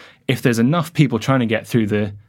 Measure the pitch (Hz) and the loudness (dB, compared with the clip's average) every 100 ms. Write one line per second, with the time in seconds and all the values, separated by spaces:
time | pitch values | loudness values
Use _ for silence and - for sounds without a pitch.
0 | - _ - 127 135 117 120 170 156 - | -20 _ -4 0 0 2 2 0 0 0
1 | 139 113 120 131 117 107 - 120 104 104 | 2 0 0 0 0 -2 -2 -2 0 0
2 | 104 101 | -2 -6